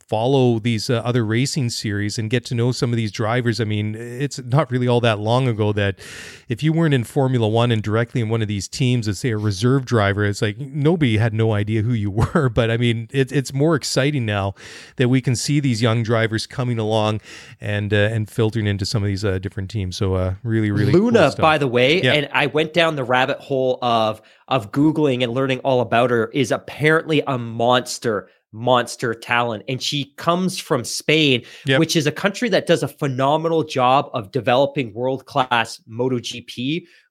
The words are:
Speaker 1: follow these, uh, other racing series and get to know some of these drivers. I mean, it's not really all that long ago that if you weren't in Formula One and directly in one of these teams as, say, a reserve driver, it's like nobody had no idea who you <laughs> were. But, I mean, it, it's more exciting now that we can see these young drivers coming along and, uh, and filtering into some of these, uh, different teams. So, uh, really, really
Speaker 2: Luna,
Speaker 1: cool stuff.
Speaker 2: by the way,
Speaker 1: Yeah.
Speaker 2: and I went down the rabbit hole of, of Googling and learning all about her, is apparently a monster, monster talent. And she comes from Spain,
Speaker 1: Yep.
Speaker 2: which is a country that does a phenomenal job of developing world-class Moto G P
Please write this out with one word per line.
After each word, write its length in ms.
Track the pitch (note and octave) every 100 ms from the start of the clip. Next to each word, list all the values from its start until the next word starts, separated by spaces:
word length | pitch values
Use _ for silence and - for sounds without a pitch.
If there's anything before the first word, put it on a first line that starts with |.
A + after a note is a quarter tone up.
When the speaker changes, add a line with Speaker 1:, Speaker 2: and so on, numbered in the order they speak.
| -
Speaker 1:
follow 500 | A2 B2 C#3 B2+ A2+
these, 320 | A2+ A2 -
uh, 140 | A2+ A#2
other 180 | B2
racing 460 | G#2+ A2+ C#3 D#3 A#2+
series 480 | - A2 G2+ G#2 A#2
and 140 | A2
get 120 | B2
to 120 | - A#2+
know 160 | B2
some 180 | - C3
of 60 | A#2
these 140 | G#2+
drivers. 500 | - G#2+ B2 A#2+ A2
I 20 |
mean, 300 | G#2+ G#2+ G#2+
it's 460 | A2 A#2+ B2 C#3+ -
not 320 | B2 C#3 D#3
really 160 | B2 B2
all 120 | A#2+
that 180 | A#2 G#2
long 280 | G#2+ B2 C3
ago 240 | G#2+ G#2+
that 260 | G#2 G2 F#2+ - - - - -
if 160 | A2+
you 100 | D#3
weren't 220 | D#3+ E3 C3+
in 80 |
Formula 440 | A2 D3 C3 B2+ G#2+
One 240 | A2+ A#2+
and 120 | A2
directly 360 | G#2 A2 A#2+ B2+
in 80 | A2
one 140 | A2+
of 60 | G#2+
these 200 | G2+ -
teams 400 | - B2+ B2 G#2+
as, 120 | F#2+
say, 100 | C3
a 80 | G#2+
reserve 480 | G#2+ F#2 B2 C#3 A#2
driver, 400 | A2+ G2 G2 G#2
it's 160 | G#2
like 160 | G#2+ G#2+
nobody 600 | C#3 D3+ C#3+ F3+ C3+ G#2+
had 140 | A#2
no 220 | G#2+ A2
idea 300 | G#2 G#2 A2
who 100 | A2
you 160 | A#2 G2+
<laughs> 220 | G#2 C#3
were. 160 | F3+ C3
But, 220 | G#2+ A2+
I 60 | A#2
mean, 300 | A#2+ A2+ A2+
it, 200 | C#3 C3
it's 220 | D3 B2+
more 220 | C3+ D#3 C#3+
exciting 500 | - - C#3 C#3+ A2
now 300 | G2+ G2 - - - - -
that 140 | B2
we 120 | C3
can 140 | C3+ A2+
see 240 | - D3
these 200 | C3+ G#2+
young 220 | A#2 A#2
drivers 460 | A2+ A#2 A2 A2 -
coming 320 | - B2 A2+
along 420 | G#2+ A2 G#2+ G#2+ - - - -
and, 320 | G#2 G#2 G#2
uh, 40 | G#2
and 300 | G#2 A2+ G#2+
filtering 380 | - A2 A2+ G#2
into 220 | G2 G2
some 160 | A2+
of 40 | G2+
these, 160 | F#2+
uh, 140 | G2+ F#2
different 320 | F#2+ - F#2+
teams. 260 | G#2+ F#2 -
So, 200 | F#2+ F#2
uh, 180 | F#2 F#2
really, 300 | A#2 A2 G#2+
really 200 | G#2 B2+
Speaker 2:
Luna, 280 | E3+ A#3 A3+
Speaker 1:
cool 120 | C#3+
stuff. 80 | -
Speaker 2:
by 160 | D#3 D#3
the 80 | C#3
way, 340 | A#2+ B2+ F3
Speaker 1:
Yeah. 120 | B2+
Speaker 2:
and 160 | D3 C#3+
I 140 | C3 C#3
went 260 | D3 D#3+
down 220 | E3+ E3 D3
the 80 |
rabbit 340 | A#2+ B2 C3 -
hole 400 | - C3+ C3 B2
of, 400 | A#2+ A#2 A2 G#2+ _ _ -
of 240 | C3 G#2
Googling 520 | C#3 D#3 D3+ D3 B2
and 100 | B2 B2+
learning 240 | C3+ B2+
all 220 | C3+ B2+
about 280 | A2 A#2 B2
her, 220 | A#2+ A2
is 180 | D3 A#2
apparently 720 | C#3 - - D3+ D#3+ D#3+ D3+ -
a 100 | B2
monster, 920 | A#2 A2+ A#2+ B2 B2 - A#2+ G2+ F#2 _ _
monster 640 | G#2+ B2 B2 A#2 - A#2+
talent. 500 | A2 - A#2+ A#2+ G#2 -
And 100 | B2+
she 260 | - D3 C3+ -
comes 420 | E3+ F3 F#3 F#3
from 260 | - C3+
Spain, 600 | G#2+ - - D#3 D3 B2 - - C#3
Speaker 1:
Yep. 120 | C3+
Speaker 2:
which 160 | D#3+ E3+
is 120 | C#3+
a 40 |
country 380 | D3 G3+ G3+ A#3+
that 160 | E3+ -
does 160 | D#3
a 60 | C#3+
phenomenal 760 | - C#3+ B2+ C3+ D#3 E3 E3
job 460 | D#3 C3 B2 C3+ C#3+
of 180 | B2+ G2+
developing 600 | C3+ B2+ B2 C#3 D3 A2+
world-class 880 | G#2+ B2+ C3 - C#3+ B2+ A#2+ A2 - -
Moto 340 | A2+ C3 B2
G 220 | - A#2+
P 460 | - - C3 E3+ F3 _ _